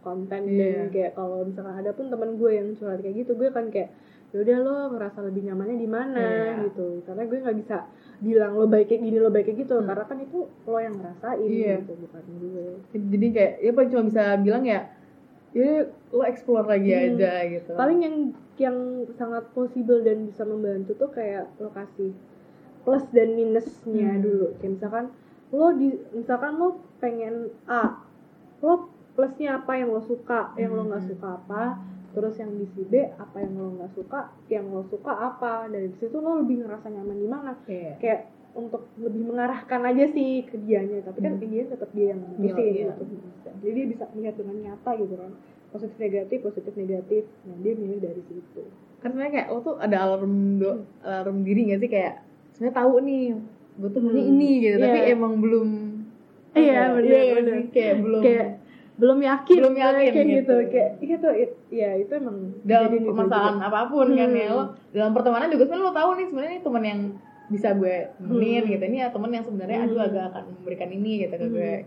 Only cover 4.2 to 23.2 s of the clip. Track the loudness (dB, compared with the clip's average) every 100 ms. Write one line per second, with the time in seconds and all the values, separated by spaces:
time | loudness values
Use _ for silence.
4.2 | -10 -2 2 2 2 -2 -4 -6 -8 -8
5.2 | -6 -6 -6 -6 -4 -4 -4 -4 -4 -2
6.2 | 0 0 -2 -2 -4 -4 -6 -6 -10 -8
7.2 | -6 -4 -4 -4 -4 -8 -8 -20 -20 -8
8.2 | 4 4 4 4 6 6 6 2 2 4
9.2 | 4 4 2 -2 0 0 0 -4 -6 -10
10.2 | -8 -8 -8 -10 -4 -4 -4 -8 -12 -10
11.2 | -8 -2 0 0 2 0 -4 -14 -16 -18
12.2 | -18 -12 -10 -10 -10 -12 -10 -8 -2 2
13.2 | 2 4 2 4 0 4 4 4 2 2
14.2 | 2 4 4 2 2 -2 -4 -20 -20 -20
15.2 | -20 -20 _ 0 2 2 0 -6 -4 0
16.2 | 0 -2 0 0 4 2 4 4 2 2
17.2 | 2 2 -4 -6 -8 0 2 2 2 -2
18.2 | -4 -6 -20 -2 -2 -2 -6 -6 -8 -8
19.2 | -6 -6 -6 -4 -4 -2 4 4 4 0
20.2 | -4 -6 -6 -4 -2 -4 -6 -4 -4 -4
21.2 | -6 -6 -10 -12 -12 -12 -14 -8 -8 -8
22.2 | -20 -20 -20 -20 -20 -6 0 0 4 4